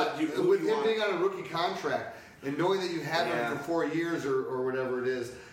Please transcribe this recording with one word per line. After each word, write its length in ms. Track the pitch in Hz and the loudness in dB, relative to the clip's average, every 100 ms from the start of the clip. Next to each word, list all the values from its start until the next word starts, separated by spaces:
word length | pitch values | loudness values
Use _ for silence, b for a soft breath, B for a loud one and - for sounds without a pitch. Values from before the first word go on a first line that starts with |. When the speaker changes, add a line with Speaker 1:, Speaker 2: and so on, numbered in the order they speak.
| 180 | 0
Speaker 1:
But 80 | - | 0
you, 80 | 156 | -2
who 200 | 185 - | 2 4
Speaker 2:
with 120 | 196 | 4
Speaker 1:
you 60 | 196 | 4
Speaker 2:
him 60 | 220 | 2
Speaker 1:
want 100 | 220 | 2
Speaker 2:
being 160 | 220 | 2
on 120 | 208 | 0
a 40 | 175 | 2
rookie 240 | 196 185 156 | 0 -2 -6
contract 680 | 165 180 190 147 123 - B B B | -2 -2 -2 -2 -2 -4 B B B
and 120 | 135 147 | -6 0
knowing 240 | 180 196 | 2 2
that 100 | 180 | 0
you 100 | 165 | -2
have 260 | 147 165 - | 0 0 0
Speaker 1:
Yeah. 240 | 123 120 | 0 -2
Speaker 2:
him 80 | 143 | -2
for 60 | |
four 220 | - 165 147 | 0 0 2
years 380 | 160 165 160 | 0 0 -2
or, 220 | 139 131 127 | 0 0 0
or 180 | 127 | -2
whatever 380 | 131 131 127 123 | 0 0 -2 0
it 60 | 123 | 0
is, 240 | 127 117 - B | -2 -4 -10 B